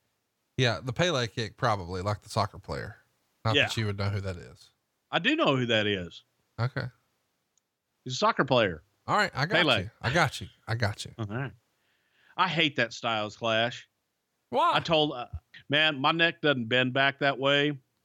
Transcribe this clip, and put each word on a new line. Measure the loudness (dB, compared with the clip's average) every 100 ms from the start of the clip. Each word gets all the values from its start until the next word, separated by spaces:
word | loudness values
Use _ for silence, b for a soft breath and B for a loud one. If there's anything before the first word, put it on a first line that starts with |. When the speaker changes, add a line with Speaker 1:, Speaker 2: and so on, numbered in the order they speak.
| _ _ _ _ _ 0
Speaker 1:
Yeah, | 0 0
the | -6
Pele | -2 0 0 -2
kick, | -6 -10 -2
probably, | 0 0 -4 -4
like | -2 -4
the | -4
soccer | -2 -2 -4
player. | -10 -8 -8 -14 _ _ _ _ 0
Not | 2
Speaker 2:
Yeah. |
Speaker 1:
that | 2 0
you | -4
would | -2
know | -2
who | -2
that | -6 -10
is. | -14 -20 -20 _ _ _ -6
Speaker 2:
I | -2
do | 0 2
know | 2 2
who | 2
that | 2 2
is. | -2 -4 -14 _ _ _ -6
Speaker 1:
Okay. | -6 -4 -10 _ _ _ _ _ _ _ _ _ _ _
Speaker 2:
He's | -10
a | 0
soccer | 0 2 4
player. | 4 4 0 _ _ -2
Speaker 1:
All | 0
right, | 0
I | -2 0
got | 2 4
Speaker 2:
Pele. | 2
Speaker 1:
you. | 0 _
I | -2
got | 2 0 -2
you. | -14 _ -8
I | -2
got | -2 -4
you. | -12 -10
Speaker 2:
All | -8
right. | -6 -8 -12 _ _ b b b b b b
I | -2
hate | 2 0 0
that | -4
Styles | -2 -4 -2 -4 -4
Clash. | 0 2 0 -4 -18 _ _ _ _ _ -4
Speaker 1:
Why? | 0 2 2
Speaker 2:
I |
told, | 2 2 2
uh, | -2 -10 -12 _ B B
man, | 2 2 2
my | 0
neck | 4 2 2
doesn't | 0 0 2
bend | 2 2
back | 2 2 2
that | -2 2
way. | 2 4 2 -2 _ _